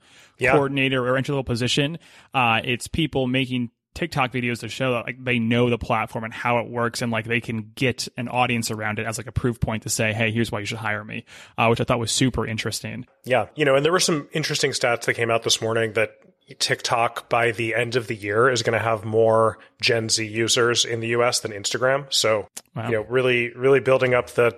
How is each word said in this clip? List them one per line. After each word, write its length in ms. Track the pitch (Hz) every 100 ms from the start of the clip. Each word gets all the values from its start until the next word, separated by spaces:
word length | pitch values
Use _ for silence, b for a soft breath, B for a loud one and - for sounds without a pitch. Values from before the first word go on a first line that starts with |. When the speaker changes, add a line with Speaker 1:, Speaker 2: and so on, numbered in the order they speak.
| b b b b
Speaker 1:
Yeah. 140 | 123
Speaker 2:
coordinator 560 | 135 139 139 135 131 123
or 80 | 131
entry-level 300 | 131 139 127
position. 520 | 120 123 - 143 165 B B B
Uh, 260 | 135 120 113 131
it's 220 | 120 -
people 380 | - 156 135 127
making 460 | 131 127 127 117 _ _
TikTok 400 | - 175 147 127
videos 260 | 127 120 117
to 80 | 113
show 240 | - 131
that, 140 | 120 120
like, 180 | 123
they 160 | 127 123
know 300 | 113 120 123
the 80 | 117
platform 480 | - 113 113 120 110
and 80 |
how 240 | - 123 120
it 100 | 107
works, 340 | 120 117 -
and, 80 | 120
like, 160 | 113 110
they 140 | 120
can 320 | - 113 107
get 360 | 110 131 - - -
an 100 | 120
audience 420 | 123 123 117 113
around 300 | 107 107 107
it 60 | 113
as, 120 | 110
like, 100 | 113
a 40 |
proof 300 | - 123 117
point 220 | - 110
to 60 | 113
say, 220 | - 110
"Hey, 180 | 107 113
here's 220 | 110 113
why 80 | 110
you 60 | 101
should 140 | 113
hire 260 | 110 104 107
me," 180 | 110 - B B B
uh, 100 | 117
which 120 | 117
I 60 | 120
thought 140 | 120
was 120 | 113
super 340 | - 131 120 113
interesting. 640 | 110 113 - 110 110 127 _
Speaker 1:
Yeah. 220 | 117 123 101 -
You 80 |
know, 120 | 143 135
and 100 | 151
there 80 |
were 80 | 185
some 260 | 185 156 139
interesting 380 | 165 143 147 143
stats 320 | 113 123 117
that 100 | -
came 180 | 120 117
out 120 | 113
this 180 | 120 -
morning 320 | 113 113 113
that 240 | 107 107 - _ _ - -
TikTok 680 | - 127 - 120 117 - -
by 240 | 117 117
the 240 | 110 113 110
end 220 | 120 123
of 100 | 117
the 80 | 110
year 340 | 101 104 131
is 140 | 120
gonna 160 | - 110
have 240 | 113 110
more 560 | 110 110 113 110 110 107 B -
Gen 260 | - 117 113
Z 180 | 113 110
users 600 | 110 113 131 117 117 -
in 160 | 117
the 60 | 113
U 140 | 117
S 200 | 120 120
than 100 | 107
Instagram. 540 | 104 101 120 127 135 139
So, 340 | - 110 107 95 - -
Speaker 2:
Wow. 120 | - 113
Speaker 1:
you 100 | 110
know, 100 | 107
really, 400 | 127 127 123 120
really 320 | 123 127 135
building 320 | 131 131 127
up 160 | 123 120
the, 280 | - 120